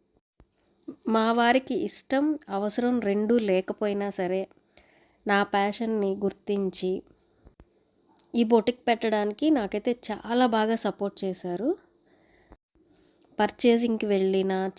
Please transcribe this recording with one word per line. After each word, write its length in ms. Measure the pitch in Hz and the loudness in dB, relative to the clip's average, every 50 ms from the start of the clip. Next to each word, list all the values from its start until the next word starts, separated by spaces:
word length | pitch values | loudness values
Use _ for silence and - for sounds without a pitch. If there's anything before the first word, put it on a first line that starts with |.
| _ _ _ _ _ _ _ - - _ _ _ _ _ _ _ _ - - - - - | _ _ _ _ _ _ _ -20 -20 _ _ _ _ _ _ _ _ -20 -20 -10 -4 0
మా 240 | 220 220 220 226 | 0 2 2 2
వారికి 520 | 233 240 233 233 240 262 262 - 240 190 - | 2 4 4 4 4 2 0 -2 -4 -4 -4
ఇష్టం, 540 | 202 - - - - 269 269 285 302 302 285 - - | -6 -8 -12 -6 -4 -2 0 0 0 -2 -2 -6 -6
అవసరం 520 | 196 196 202 208 - - 240 247 247 240 | -4 -4 -4 -4 -2 -2 -2 0 0 0
రెండూ 380 | 220 202 202 208 214 208 240 240 | 0 0 0 0 2 2 2 2
లేకపోయినా 720 | 220 202 185 185 185 - 202 - 220 208 202 202 202 202 | 2 2 0 0 0 -2 -4 -4 -4 -2 -2 -2 -4 -4
సరే, 380 | 196 - 185 175 185 190 190 - _ _ _ _ _ - - _ _ _ _ _ _ _ - | -4 -4 -4 -2 -2 -4 -4 -6 _ _ _ _ _ -20 -20 _ _ _ _ _ _ _ -4
నా 160 | 214 202 196 | 0 0 0
ప్యాషన్‌ని 720 | 202 - - 202 202 208 202 - 233 220 220 214 202 196 190 | 0 0 0 0 0 0 -2 -4 -4 -2 -2 0 0 0 0
గుర్తించి 880 | 202 202 196 - _ _ - 202 196 196 185 190 - - 185 185 - - _ _ _ _ _ _ _ - - - - - _ _ _ _ _ _ _ _ _ _ _ _ _ - | -2 -2 -4 -4 _ _ -4 -4 -2 -2 -4 -4 -4 -4 -4 -4 -4 -8 _ _ _ _ _ _ _ -20 -20 -20 -20 -20 _ _ _ _ _ _ _ _ _ _ _ _ _ 0
ఈ 100 | 240 233 | 0 2
బొటిక్ 440 | 220 240 226 220 - 240 - _ - | 4 4 2 2 0 -4 -2 _ -2
పెట్టడానికి 600 | - 240 - 220 214 214 208 208 208 - 294 311 | 0 0 0 0 0 0 0 -2 -2 0 2 2
నాకైతే 460 | 311 254 208 190 - 208 - 247 240 - - - | 2 2 0 -2 -4 -4 -2 -2 -4 -4 -6 -10
చాలా 360 | 208 - - 214 233 247 254 | -10 -8 -6 -2 0 2 2
బాగా 300 | 240 226 220 214 220 226 | 2 2 2 2 0 0
సపోర్ట్ 480 | 220 - 208 190 - 202 202 - - 196 | -2 -2 -4 -4 -4 -4 -6 -6 -6 -6
చేశారు. 520 | 190 180 - - 180 175 180 214 294 381 - _ _ _ _ _ _ _ _ _ _ _ _ _ _ - - _ _ _ _ _ _ _ _ _ _ _ _ _ _ _ - | -6 -6 -6 -6 -6 -6 -2 -2 -2 -4 -4 _ _ _ _ _ _ _ _ _ _ _ _ _ _ -20 -20 _ _ _ _ _ _ _ _ _ _ _ _ _ _ _ 0
పర్చేసింగ్‌కి 680 | 208 208 - - - 240 233 233 240 226 226 220 214 | 0 0 0 2 4 4 4 4 4 0 -2 -2 0
వెళ్ళినా, 640 | 208 202 190 190 190 190 190 190 196 190 190 190 190 190 | 0 2 2 2 2 2 2 0 0 0 -2 -2 -4 -4